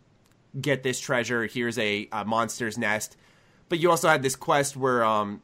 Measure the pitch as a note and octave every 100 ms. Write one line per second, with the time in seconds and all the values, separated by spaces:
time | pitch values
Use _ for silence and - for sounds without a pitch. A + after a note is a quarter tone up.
0 | _ _ _ _ _ C#3 C#3 C3+ C3+ B2
1 | - B2+ A#2 A#2+ A2+ B2+ A#2+ A#2 G#2+ G#2
2 | G#2+ G#2+ G2+ A2+ A2+ - A#2 G#2 A2 G#2+
3 | - - _ _ _ _ - F3 E3+ E3+
4 | E3+ D#3 C3 B2+ - D3+ C#3 C3 C3 B2
5 | A2+ G#2+ G#2 G2+